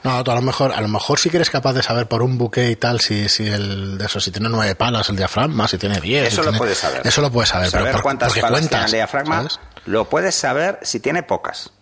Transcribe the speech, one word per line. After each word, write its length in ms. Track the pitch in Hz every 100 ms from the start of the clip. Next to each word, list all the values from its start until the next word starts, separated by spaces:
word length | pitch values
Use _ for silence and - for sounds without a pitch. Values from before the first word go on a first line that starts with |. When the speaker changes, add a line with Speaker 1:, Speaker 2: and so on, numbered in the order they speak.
Speaker 1:
No, 200 | 131 127
tú 60 | 123
a 60 | 120
lo 60 |
mejor, 280 | 127 - 135
a 100 | -
lo 60 | 110
mejor 300 | 107 - 147
sí 140 | 175
que 60 | 175
eres 120 | 160
capaz 240 | 139 131
de 80 | 131
saber 260 | - 117 113
por 140 | 117
un 160 | 123 127
buque 320 | 120 127 123
y 60 | 113
tal, 260 | 120 117
si, 260 | - 104 101
si 200 | - 107
el, 500 | 104 101 98 98 95
de 80 | 101
eso, 140 | 113
si 100 | 104
tiene 200 | 95 113
nueve 260 | 113 107 95
palas 340 | 117 117 101
el 60 | 98
diafragma, 520 | 92 - 143 143 104
si 120 | 92
tiene 200 | 98 101
diez, 280 | 78 135 233
si 60 |
Speaker 2:
Eso 80 | 107
lo 60 | 156
Speaker 1:
tiene 80 | 110
Speaker 2:
puedes 180 | 117 95
saber. 240 | - 65 117
Speaker 1:
Eso 140 | -
lo 100 | 147
puedes 180 | 120 110
saber, 220 | 92 92
Speaker 2:
Saber 140 | 92 113
Speaker 1:
pero 60 | 131
por, 60 |
Speaker 2:
cuántas 240 | 139 131 120
Speaker 1:
porque 120 | -
Speaker 2:
palas 180 | 117 127
tiene 100 | 156
Speaker 1:
cuentas, 160 | 127 110
Speaker 2:
el 60 | 110
diafragma, 380 | 110 139 151 160
Speaker 1:
¿sabes? 220 | 151 - - - -
Speaker 2:
lo 200 | 104 104
puedes 280 | 151 185 -
saber 420 | 139 131 175 196
si 160 | - 117
tiene 240 | 135 170
pocas. 480 | - 90 - - - _